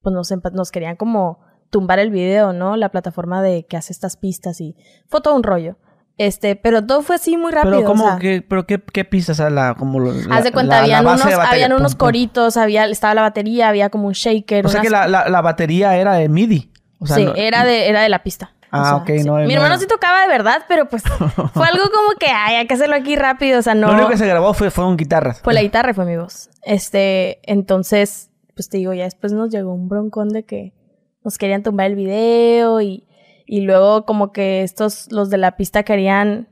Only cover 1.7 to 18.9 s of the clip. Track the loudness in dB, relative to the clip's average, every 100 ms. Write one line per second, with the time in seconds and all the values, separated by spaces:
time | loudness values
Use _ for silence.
1.7 | -2 0 0 0 -2 0 2 2 0 -4
2.7 | -2 -2 -4 -8 -10 -6 -2 -2 -2 -6
3.7 | -12 -12 -10 -10 -8 -8 -8 -10 -10 -14
4.7 | -16 _ _ _ -2 0 0 0 -2 -4
5.7 | -14 _ _ _ -4 -4 -2 -4 0 2
6.7 | 0 2 -2 0 -2 0 -2 0 0 2
7.7 | 2 4 2 2 0 -2 -2 -2 -6 -2
8.7 | -6 -4 -8 -2 -2 -2 -2 0 2 0
9.7 | -2 -4 -2 -2 -2 0 0 2 0 2
10.7 | 4 4 4 4 4 4 4 2 2 2
11.7 | 2 0 2 0 2 -2 0 0 2 2
12.7 | 2 0 0 0 2 0 0 -2 2 2
13.7 | 2 0 -2 -4 -2 0 -2 0 0 2
14.7 | 0 2 2 2 2 2 2 0 0 0
15.7 | 2 2 2 2 2 2 2 2 0 -2
16.7 | _ _ _ -2 2 2 0 0 2 2
17.7 | 2 2 2 2 0 -4 -12 -18 _ _
18.7 | -2 0